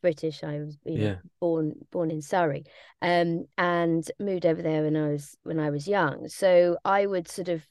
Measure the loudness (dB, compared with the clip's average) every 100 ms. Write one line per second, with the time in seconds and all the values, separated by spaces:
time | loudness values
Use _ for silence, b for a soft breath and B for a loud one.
0 | 0 0 -6 -6 -8 -8 -8 -12 -8 -2
1 | -2 -4 -12 _ -2 0 -2 -6 -10 -4
2 | -4 -4 -2 0 0 -2 -10 B B B
3 | 0 2 2 -2 -6 -2 0 2 2 0
4 | -2 -8 -4 0 0 2 0 0 2 0
5 | 0 -2 -6 -16 -6 -2 -2 -2 -2 0
6 | 2 -2 -10 0 6 6 6 2 2 2
7 | 2 -2 -4 -8 -4 -4 -6